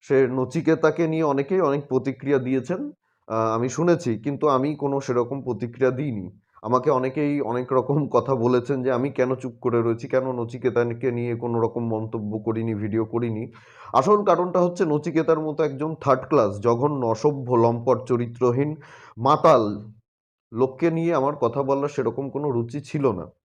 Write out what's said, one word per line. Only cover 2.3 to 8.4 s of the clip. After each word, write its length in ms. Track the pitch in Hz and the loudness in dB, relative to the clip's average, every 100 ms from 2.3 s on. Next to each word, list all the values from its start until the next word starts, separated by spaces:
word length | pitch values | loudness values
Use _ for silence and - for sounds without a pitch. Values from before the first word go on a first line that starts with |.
| 139 | 0
দিয়েছেন, 400 | 120 135 - 185 294 - _ _ - | 2 -2 -2 -6 -6 -12 _ _ -4
আহ, 220 | 113 113 | 0 2
আমি 140 | 113 127 | 0 -2
শুনেছি, 420 | 135 175 165 127 110 | 0 2 2 0 -4
কিন্তু 280 | 139 139 147 | -4 0 2
আমি 220 | 131 139 143 | 2 0 -4
কোনো 200 | 143 139 | -2 -4
সেরকম 380 | 135 123 123 139 | 0 -2 -2 -4
প্রতিক্রিয়া 480 | 127 107 120 117 131 | -6 -6 -6 0 0
দিইনি। 340 | 127 151 107 90 - _ _ | 0 -6 -6 -10 -16 _ _
আমাকে 260 | 110 127 147 | 0 0 2
অনেকেই 420 | 131 131 143 147 143 | 0 0 -2 -2 -2
অনেক 260 | 113 120 127 | -2 -4 0
রকম 260 | 131 127 143 139 | 0 2 0 2
কথা 260 | 120 117 | 0 2
বলেছেন 420 | 127 | 0